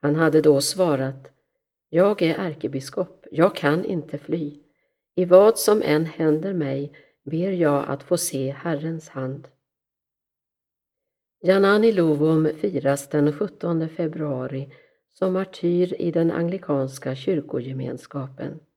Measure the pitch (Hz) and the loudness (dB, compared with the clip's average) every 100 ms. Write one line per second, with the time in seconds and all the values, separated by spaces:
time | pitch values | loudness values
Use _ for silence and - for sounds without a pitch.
0 | 147 151 160 156 151 139 143 190 180 139 | 0 2 4 4 6 4 2 0 0 2
1 | 135 135 - _ _ _ _ _ _ 156 | -2 -6 -18 _ _ _ _ _ _ 2
2 | 196 208 165 156 190 151 - 139 131 - | 2 2 0 0 -4 -6 -6 -8 -8 -8
3 | 175 - - 143 175 - 143 156 - 180 | -8 -10 -12 2 2 2 0 0 -2 -6
4 | 143 151 - 165 147 147 _ _ _ _ | -6 -12 -6 -6 -6 -10 _ _ _ _
5 | _ - 180 180 208 226 - 214 180 151 | _ -4 6 8 8 4 2 2 2 0
6 | 165 - 156 156 190 185 143 135 143 - | 0 -2 0 0 -2 -4 -4 -4 -6 -12
7 | _ _ - 160 185 185 160 143 - 135 | _ _ -8 -4 -2 0 2 0 -2 -8
8 | - 175 - 135 135 139 175 151 160 165 | -2 -2 -2 -4 -6 -6 -6 -6 -6 -8
9 | - 135 131 139 - _ _ _ _ _ | -12 -10 -8 -10 -14 _ _ _ _ _
10 | _ _ _ _ _ _ _ _ _ _ | _ _ _ _ _ _ _ _ _ _
11 | _ _ _ _ 175 196 196 208 226 202 | _ _ _ _ 2 4 6 4 4 4
12 | 165 147 156 160 156 151 208 175 135 139 | 2 2 2 2 2 -2 -4 -2 -2 -2
13 | - 151 147 147 208 - 175 165 160 - | -2 0 0 0 -6 -6 -4 -2 -4 -4
14 | 165 160 151 131 131 135 135 - _ _ | -6 -4 -6 -4 -6 -8 -10 -16 _ _
15 | _ _ 185 185 190 - 175 175 180 - | _ _ -2 -2 -4 -4 0 0 0 -2
16 | 170 165 165 - 170 180 - 143 135 131 | -2 0 0 0 -4 -4 -2 -2 -2 -6
17 | - 131 - 175 147 139 123 131 127 123 | -8 -6 -2 -2 -2 -8 -6 -8 -8 -10
18 | - 143 131 - 143 156 _ | -12 -12 -12 -10 -12 -12 _